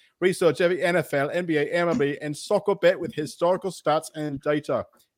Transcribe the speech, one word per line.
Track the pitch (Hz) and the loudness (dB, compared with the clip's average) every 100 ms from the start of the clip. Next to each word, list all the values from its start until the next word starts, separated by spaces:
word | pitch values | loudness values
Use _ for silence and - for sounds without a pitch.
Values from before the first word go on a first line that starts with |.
| _ _ | _ _
Research | 180 180 175 147 | 0 4 2 4
every | 175 180 | 2 2
N | 175 175 | 0 0
F | 151 | 0
L, | 143 139 | -2 -2
N | 160 | -2
B | 180 156 | -2 0
A, | |
M | 147 175 170 | 0 0 0
L | |
B, | 165 143 143 | 0 0 -2
and | 147 | -6
soccer | 147 - 208 - | -8 -2 0 0
bet | 196 170 180 | 2 4 4
with | 165 | 0
historical | 117 147 - 170 185 190 | -6 -8 -2 0 0 -2
stats | 175 - 151 - | -4 0 0 -2
and | - 151 139 | -8 -8 -4
data. | - 151 147 131 95 _ _ | -2 -2 -2 -4 -4 _ _